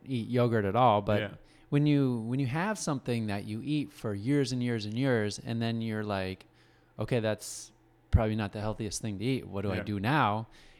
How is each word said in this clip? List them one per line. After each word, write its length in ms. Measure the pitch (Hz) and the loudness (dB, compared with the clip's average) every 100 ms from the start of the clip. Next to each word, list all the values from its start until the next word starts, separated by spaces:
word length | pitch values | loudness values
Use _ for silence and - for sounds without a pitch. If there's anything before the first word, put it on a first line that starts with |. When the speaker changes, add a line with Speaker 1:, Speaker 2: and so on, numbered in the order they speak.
Speaker 1:
eat 240 | - 127 107 | -6 -4 0
yogurt 360 | 123 120 113 | 2 4 4
at 100 | 98 104 | 2 6
all, 240 | 127 104 | 6 6
but 200 | 101 104 | 4 0
Speaker 2:
Yeah. 80 | 101 76 - - _ | 0 -8 -20 -20 _
Speaker 1:
when 160 | 143 147 | 2 4
you, 320 | 143 135 120 110 | 4 4 0 -2
when 140 | 131 | -2
you 60 | 135 | -2
have 280 | 151 190 214 | -2 -2 -4
something 500 | - 139 - 117 110 | -4 -4 -2 -2 -2
that 160 | 101 | -4
you 180 | 101 107 | -4 -6
eat 280 | 131 151 139 | -2 -2 -4
for 200 | - 117 | -6 -6
years 360 | 101 110 143 131 | -4 0 2 2
and 100 | 127 | 0
years 220 | 120 117 | -2 -2
and 140 | 104 110 | -4 -2
years, 400 | 135 117 104 101 | 2 2 2 -4
and 240 | - 117 | -6 -2
then 180 | 117 113 | -2 -2
you're 240 | 113 107 | -2 -4
like, 420 | 104 98 92 95 - _ _ _ _ - | -2 -2 -2 -6 -12 _ _ _ _ -8
"Okay, 220 | 110 127 | -2 0
that's 500 | 110 107 - - - _ _ _ _ | 2 -2 -6 -14 -16 _ _ _ _
probably 260 | - 110 107 | 2 4 0
not 160 | 101 | -4
the 80 | 110 | -4
healthiest 400 | 107 104 110 - | -6 -4 -6 -6
thing 180 | 113 98 | -6 -4
to 40 | |
eat. 220 | 113 131 92 | -2 -2 -4
What 160 | 95 | -6
do 80 | 98 | -2
I 40 | 95 | -2
Speaker 2:
Yeah. 60 | |
Speaker 1:
do 160 | 101 101 | -2 -2
now?" 480 | 101 147 113 107 113 - - - | 0 2 2 0 -4 -14 -20 -10